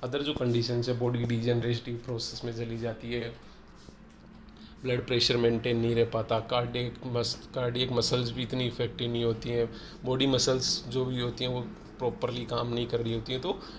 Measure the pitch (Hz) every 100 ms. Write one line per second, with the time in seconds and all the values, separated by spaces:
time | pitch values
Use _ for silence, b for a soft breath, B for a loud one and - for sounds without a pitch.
0 | 123 139 143 151 127 120 117 120 120 117
1 | 123 123 120 117 117 120 117 117 - 117
2 | - 117 113 120 120 113 117 113 117 107
3 | 117 120 117 - - - - - - -
4 | - - - - - - B - 127 123
5 | 120 123 - 123 117 117 117 117 117 117
6 | 113 113 110 113 110 123 120 123 120 113
7 | 127 120 117 - - - 123 120 127 123
8 | 113 127 120 117 123 127 123 117 120 -
9 | 120 117 117 113 117 120 117 B B B
10 | - 127 135 131 127 131 127 - - 127
11 | 127 127 120 117 127 123 117 - - -
12 | 123 - 120 120 117 120 120 120 120 120
13 | 117 113 113 127 170 - B